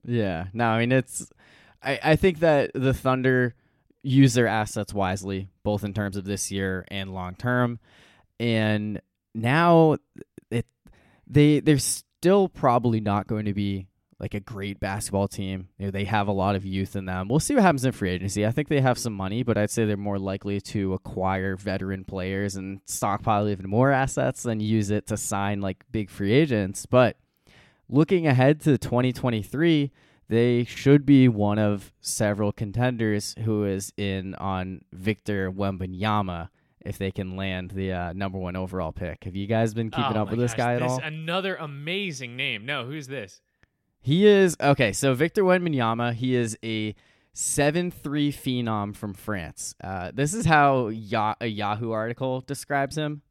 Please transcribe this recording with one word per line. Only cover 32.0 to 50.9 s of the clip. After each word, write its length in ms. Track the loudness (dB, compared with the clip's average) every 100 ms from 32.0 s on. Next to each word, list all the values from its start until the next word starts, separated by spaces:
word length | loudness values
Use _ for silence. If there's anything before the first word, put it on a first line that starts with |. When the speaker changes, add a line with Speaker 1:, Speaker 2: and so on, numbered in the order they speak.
Speaker 1:
several 520 | -10 -2 0 2 -2
contenders 840 | -2 -6 0 -2 0 0 0 -4 -6
who 200 | -2 0
is 280 | 0 -4 -6 -6
in 400 | -4 -4 -6 -8
on 460 | -6 -4 -6 -10 _
Victor 580 | -6 -4 -4 -4 -4 -4
Wembanyama 960 | -2 -4 -4 -8 -4 -2 0 -2 -6 -10 _ _ _
if 120 | -12 -6
they 140 | -6
can 260 | -6 -8 -6
land 360 | -6 -6 -8
the, 200 | -6 -6
uh, 200 | -4 -6
number 260 | -6 -6 -6
one 160 | -6
overall 380 | -6 -6 -6 -6
pick. 320 | -6 -10 -8
Have 100 | -10
you 140 | -8 -2
guys 260 | 2 2
been 160 | 0 -4
keeping 260 | -2 -2 -2
Speaker 2:
Oh 60 |
Speaker 1:
up 80 | -2
with 80 | -2
Speaker 2:
my 60 |
Speaker 1:
this 80 | -2
Speaker 2:
gosh, 60 | 0
Speaker 1:
guy 160 | -2
at 80 | 0
Speaker 2:
this 100 | -2
Speaker 1:
all? 80 | -2
Speaker 2:
another 540 | -6 -8 -6 -4 -4 -8
amazing 800 | -10 -12 -8 -6 -6 -8 -12 -6
name. 280 | -6 -6 -6
No, 180 | -6 -6
who's 220 | -10 -10
this? 320 | -10 -10 -16 _ _ _ _ _ _
Speaker 1:
He 220 | 0 6 8
is, 300 | 8 4 4
okay, 320 | 2 4 2
so 220 | 2 0
Victor 300 | 2 0 2
Wembanyama, 680 | 4 4 2 0 0 0 -2
he 200 | -2 0
is 240 | 0 0 -6
a 300 | -6 -4 -4 -8 _ _ _
seven 580 | -8 -4 0 2 2 -4
three 400 | -6 -6 -2 -2
phenom 600 | -2 -4 -4 -2 -2 -4 -8
from 180 | -12
France. 600 | -10 -8 -6 -8 -12 -14 -12
Uh, 280 | -10 -8 -8
this 220 | -4 -2
is 100 | 0
how 440 | 4 6 6 2
Ya-, 480 | -2